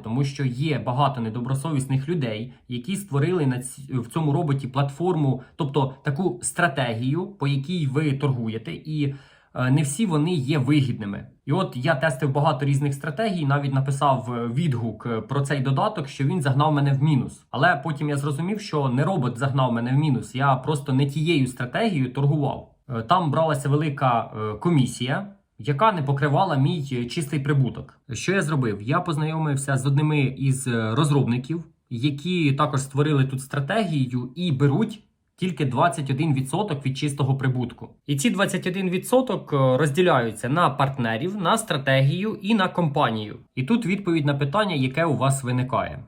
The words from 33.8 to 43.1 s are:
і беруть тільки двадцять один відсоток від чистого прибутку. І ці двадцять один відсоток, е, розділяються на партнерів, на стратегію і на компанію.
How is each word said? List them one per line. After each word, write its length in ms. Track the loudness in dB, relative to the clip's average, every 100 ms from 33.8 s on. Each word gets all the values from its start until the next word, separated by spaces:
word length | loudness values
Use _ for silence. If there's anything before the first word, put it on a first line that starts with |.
| 0 0 -2 -4 -6 -4
і 160 | -2
беруть 500 | 2 4 4 0 -4 _ _ _ -6
тільки 280 | -4 -2 -2
двадцять 440 | 2 2 2 -2
один 240 | 0 0
відсоток 520 | 0 0 -2 -2 -4 -4
від 120 | -2
чистого 380 | -4 0 0 0
прибутку. 540 | 0 0 -4 -8 -18 -12 -4
І 80 | 0
ці 140 | 0
двадцять 380 | 2 0 0 -2
один 220 | -2 -2
відсоток, 640 | -2 2 2 2 -2 -2
е, 240 | 2 4 4
розділяються 720 | 2 4 4 4 2 -4 -2
на 200 | 2 2
партнерів, 720 | 2 -2 0 -2 0 -4 -2
на 160 | 2 2
стратегію 800 | 0 -2 2 4 4 2 -2 -4
і 140 | 0 2
на 120 | 2
компанію. 680 | 2 0 2 0